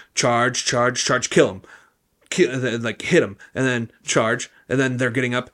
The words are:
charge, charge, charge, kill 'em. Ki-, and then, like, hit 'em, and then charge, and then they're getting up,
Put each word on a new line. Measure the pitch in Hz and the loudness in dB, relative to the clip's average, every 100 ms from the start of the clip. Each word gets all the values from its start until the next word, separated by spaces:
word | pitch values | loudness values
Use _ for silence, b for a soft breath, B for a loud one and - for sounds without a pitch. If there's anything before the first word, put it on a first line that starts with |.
| B - | B -2
charge, | 127 120 120 123 - | 2 2 2 0 -2
charge, | 123 123 123 - | 0 0 0 0
charge, | 127 - | -2 2
kill | 180 127 | 4 4
'em. | 95 B B B _ _ _ _ | 0 B B B _ _ _ _
Ki-, | - 147 | 0 0
and | 131 | 2
then, | 127 117 | -2 -2
like, | 113 107 | -4 -6
hit | - 175 | 0 0
'em, | 110 101 B | 0 -4 B
and | - 131 | -2 -2
then | 123 113 _ | -2 -4 _
charge, | - 143 113 123 - b - | -2 0 0 -2 -6 b -4
and | 135 | 0
then | 131 123 | 0 0
they're | 127 | -2
getting | 117 123 | -2 -2
up, | 123 123 | -2 -6